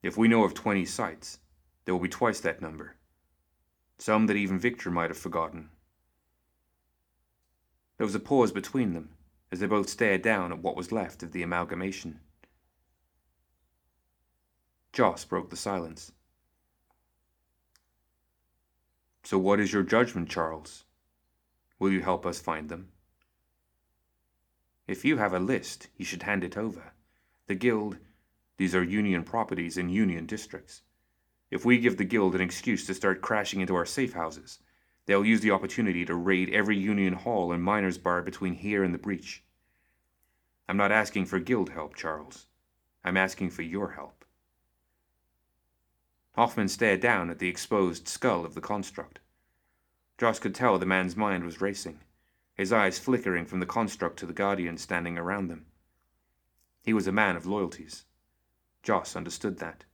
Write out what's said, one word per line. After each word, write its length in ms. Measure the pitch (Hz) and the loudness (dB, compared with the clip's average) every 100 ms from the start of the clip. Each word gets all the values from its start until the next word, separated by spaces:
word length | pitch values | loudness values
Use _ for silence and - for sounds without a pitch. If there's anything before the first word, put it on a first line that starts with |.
If 140 | 92 101 | -4 4
we 100 | 113 | 6
know 160 | 117 | 8
of 100 | 98 | 6
twenty 320 | - 110 98 | 2 0 0
sites, 540 | 85 - 101 78 - - _ _ _ _ | 0 -4 -6 -6 -16 -18 _ _ _ _
there 80 | - | -2
will 80 | 90 | 0
be 80 | 92 | -2
twice 320 | - 117 101 | 0 0 2
that 200 | 90 - | -4 -4
number. 360 | 82 78 76 - _ _ _ _ _ _ _ _ _ _ | -10 -12 -16 -18 _ _ _ _ _ _ _ _ _ _
Some 300 | - 107 110 | 2 4 4
that 100 | 104 | 2
even 220 | 98 95 | 0 0
Victor 320 | 120 120 90 | 0 -2 -4
might 180 | 85 82 | -2 -2
have 80 | 82 | -4
forgotten." 540 | - 82 82 87 80 _ _ _ _ _ _ _ _ _ _ _ _ _ _ _ _ _ _ _ _ _ _ _ | -4 -4 -4 -6 -16 _ _ _ _ _ _ _ _ _ _ _ _ _ _ _ _ _ _ _ _ _ _ _
There 80 | |
was 100 | 110 | -2
a 40 | 101 | -2
pause 320 | - 139 113 | 2 4 4
between 420 | 101 - 135 110 | 2 -4 -2 0
them, 220 | 82 78 - _ _ _ | -2 -10 -20 _ _ _
as 80 | 90 | -4
they 80 | 98 | 0
both 220 | 104 95 | 2 0
stared 320 | - 110 95 | 0 2 4
down 300 | 110 104 90 | 2 0 -2
at 80 | 82 | -4
what 160 | 85 | -4
was 160 | - 90 | -6 -4
left 320 | 110 90 - | -4 -6 -10
of 80 | 85 | -10
the 120 | 87 | -6
amalgamation. 800 | 85 87 87 87 95 92 87 78 _ _ _ _ _ _ _ _ _ _ _ _ _ _ _ _ _ _ _ _ _ _ _ _ _ _ _ | -2 -2 -2 -4 -6 -8 -12 -14 _ _ _ _ _ _ _ _ _ _ _ _ _ _ _ _ _ _ _ _ _ _ _ _ _ _ _
Joss 320 | - 107 - | 2 2 2
broke 240 | - 92 - | -4 -6 -6
the 80 | 85 | -8
silence. 560 | 104 95 82 82 - _ _ _ _ _ _ _ _ _ _ _ _ _ _ _ _ _ _ _ _ _ _ _ _ _ _ _ _ _ _ _ | -4 -4 -6 -12 -20 _ _ _ _ _ _ _ _ _ _ _ _ _ _ _ _ _ _ _ _ _ _ _ _ _ _ _ _ _ _ _
"So 140 | - 98 | 0 2
what 220 | 92 101 | 4 4
is 140 | 98 | 4
your 100 | 104 | 0
judgment, 460 | 92 113 120 92 82 | 4 4 2 -2 -6
Charles? 560 | 87 80 80 76 - _ _ _ _ _ _ _ _ _ _ | -2 -4 -4 -14 -20 _ _ _ _ _ _ _ _ _ _
Will 140 | 95 | 2
you 100 | 95 | 2
help 240 | 92 87 | 2 0
us 140 | 90 85 | -2 -6
find 300 | - 80 78 | -6 -6 -6
them?" 220 | 85 92 _ _ _ _ _ _ _ _ _ _ _ _ _ _ _ _ _ _ _ - | -12 -14 _ _ _ _ _ _ _ _ _ _ _ _ _ _ _ _ _ _ _ -8
If 160 | 92 | 0
you 120 | 135 139 | 2 2
have 160 | 104 | 2
a 60 | 90 | 2
list, 480 | 95 113 - - - - | 0 0 -2 -14 -16 -12
you 60 | |
should 200 | 92 92 | -10 -6
hand 200 | 104 101 | -2 -2
it 140 | 90 101 | -2 -4
over. 360 | 110 82 - _ _ _ _ _ | -6 -8 -16 _ _ _ _ _
The 80 | - | -8
Guild, 460 | 95 120 110 104 92 - _ _ _ _ - | 0 2 2 -2 -8 -18 _ _ _ _ -2
these 160 | 92 | 2
are 100 | 92 | 2
Union 400 | 87 104 104 87 | 2 2 2 0
properties 540 | - 113 107 90 85 85 | 0 -2 -2 -4 -4 -4
in 100 | 87 | -2
Union 380 | 98 101 82 | 2 2 0
districts. 560 | 80 107 - 92 - - _ _ _ _ _ _ _ | -6 -10 -10 -16 -16 -20 _ _ _ _ _ _ _
If 120 | - | 0
we 140 | 120 123 | 4 6
give 200 | 120 95 | 4 2
the 60 | |
Guild 300 | 95 110 95 | 0 2 2
an 80 | 92 | 2
excuse 460 | 92 - - - - | -2 -2 -2 -2 -4
to 80 | |
start 260 | 92 98 92 | 0 0 0
crashing 400 | - 110 98 98 | 0 -2 0 -2
into 140 | 92 | 0
our 100 | 90 | 0
safe 280 | 85 - 127 | 0 -2 -4
houses, 440 | - 82 80 - - _ _ _ _ | -4 -6 -8 -18 -20 _ _ _ _
they'll 180 | - 98 | 2 4
use 180 | 104 110 | 6 4
the 100 | 107 | 4
opportunity 540 | 98 95 - 107 87 | 2 2 -2 0 0
to 100 | 85 | -2
raid 340 | 85 90 92 92 | 0 2 2 4
every 260 | 104 104 | 2 2
Union 380 | 101 95 101 95 | 2 2 2 2
hall 380 | 92 120 110 87 | 0 0 0 0
and 100 | 87 | 0
miners' 380 | 90 107 95 87 | 2 2 0 0
bar 240 | 90 87 | 0 0
between 320 | 87 - 92 | -2 -4 -4
here 280 | 85 101 101 | -4 -2 2
and 80 | 95 | 2
the 60 | 87 | 0
breach. 460 | 104 92 - - _ _ _ _ _ _ _ _ _ _ _ _ - | -4 -6 -8 -16 _ _ _ _ _ _ _ _ _ _ _ _ -4
I'm 100 | 98 | 2
not 140 | 101 | 4
asking 360 | 107 101 104 90 | 4 2 -2 -2
for 100 | 95 | -2
Guild 320 | 101 120 92 | 0 0 0
help, 260 | 82 76 | -4 -10
Charles. 520 | - 82 78 76 - - _ _ _ _ _ | -8 -6 -6 -10 -20 -20 _ _ _ _ _
I'm 120 | 90 | 0
asking 360 | 95 95 - 92 | 2 2 0 -6
for 100 | - | -4
your 300 | 82 95 98 | -6 -4 -6
help. 340 | 73 73 _ _ _ _ _ _ _ _ _ _ _ _ _ _ _ _ _ _ _ _ _ _ | -8 -16 _ _ _ _ _ _ _ _ _ _ _ _ _ _ _ _ _ _ _ _ _ _
Hoffman 340 | - 117 117 98 | 2 2 2 -2
stared 320 | - 113 95 | 2 2 4
down 300 | 120 104 85 | 4 2 0
at 80 | 85 | -4
the 100 | 90 | -4
exposed 600 | 87 - 107 90 82 - | -4 0 2 2 0 -10
skull 360 | - 127 90 | -2 0 0
of 120 | 82 | -2
the 40 | - | -8
construct. 600 | - 104 92 - - - _ _ _ _ _ _ _ _ _ - | -6 -6 -6 -12 -14 -18 _ _ _ _ _ _ _ _ _ 0
Joss 220 | 117 110 | 2 2
could 160 | 104 | -4
tell 240 | 95 123 95 | 2 4 4
the 80 | 92 | 4
man's 280 | 92 92 | 2 2
mind 280 | 90 104 90 | 0 0 0
was 180 | 85 80 | -4 -4
racing, 380 | 95 98 - - _ _ _ _ _ | -4 -4 -10 -14 _ _ _ _ _
his 200 | - 95 | -6 2
eyes 260 | 113 98 90 | 4 4 2
flickering 460 | - 123 98 90 | 0 2 2 -2
from 160 | 82 92 | -2 -4
the 40 | |
construct 540 | 90 117 104 - 87 - | -2 -2 -2 -2 -6 -6
to 60 | |
the 80 | 87 | -10
Guardian 440 | 80 98 98 85 82 | -2 -2 0 -4 -6
standing 400 | - 87 85 85 | -4 -4 -2 -4
around 300 | 85 101 90 | -4 -2 -4
them. 180 | 82 78 _ _ _ _ _ _ _ _ _ _ _ | -8 -18 _ _ _ _ _ _ _ _ _ _ _
He 100 | - | 0
was 140 | 110 92 | 0 2
a 40 | |
man 260 | 101 104 85 | 2 2 2
of 80 | |
loyalties. 580 | 87 101 87 - 80 - _ _ _ _ _ _ _ _ | -2 -2 -2 -6 -16 -18 _ _ _ _ _ _ _ _
Joss 320 | - 98 - | 0 0 0
understood 440 | 87 85 - 107 90 | -8 -8 -4 -6 -4
that. 260 | 82 - - | -10 -12 -20